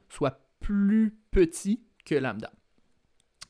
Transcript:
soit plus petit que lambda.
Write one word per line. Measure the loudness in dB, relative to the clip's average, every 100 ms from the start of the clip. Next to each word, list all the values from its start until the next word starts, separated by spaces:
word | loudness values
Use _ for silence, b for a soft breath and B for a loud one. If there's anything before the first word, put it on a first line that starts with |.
| _
soit | -6 -4 -6 _ _
plus | -4 0 2 2 0 -2 _
petit | 2 2 0 -4 -4 _ _
que | -6
lambda. | -4 -4 -8 -12 -18 _ _ _ _ _ _ _ _